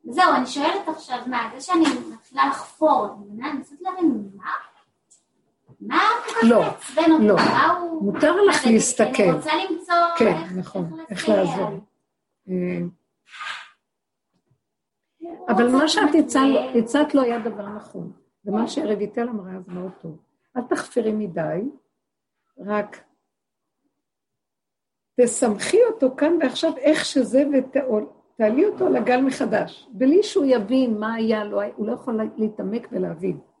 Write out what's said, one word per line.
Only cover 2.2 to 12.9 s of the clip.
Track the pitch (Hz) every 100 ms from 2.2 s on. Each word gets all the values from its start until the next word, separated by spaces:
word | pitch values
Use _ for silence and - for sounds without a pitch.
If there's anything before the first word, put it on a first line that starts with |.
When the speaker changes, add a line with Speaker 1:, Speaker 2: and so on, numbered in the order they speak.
| _ 269 277
Speaker 1:
לחפור, | - - - 311 277 208
אני | 202 202
מנסה, | 208 277
אני | 277
מנסה | - 294
להבין, | 370 370 330 220 196 196
מה? | - - - _ _ _ _ _ _ _ _ _ _ _
מה | 202 302 403 480 -
כל |
כך | 466 226
Speaker 2:
לא, | 214
Speaker 1:
מעצבן | - - - 277 330
אותי? | 311 208
Speaker 2:
לא. | 180
Speaker 1:
מה | - - -
הוא | 339 339 330 196
Speaker 2:
מותר | - 302 349
לך | 403 -
Speaker 1:
אז | 240
אני, |
Speaker 2:
להסתכל. | 220 - - 214 -
Speaker 1:
אני | 185
רוצה | 151 302 320
למצוא | 381 330 - 349 339 339
Speaker 2:
כן, | 214 165
Speaker 1:
איך, | 175 185
Speaker 2:
נכון, | 180 190 170 -
Speaker 1:
איך | 330
Speaker 2:
איך | 190 -
Speaker 1:
לסייע. | 202
Speaker 2:
לעזור. | 180 180 190 - - _ _ _ _ _ -
אה, | 185 180 175 175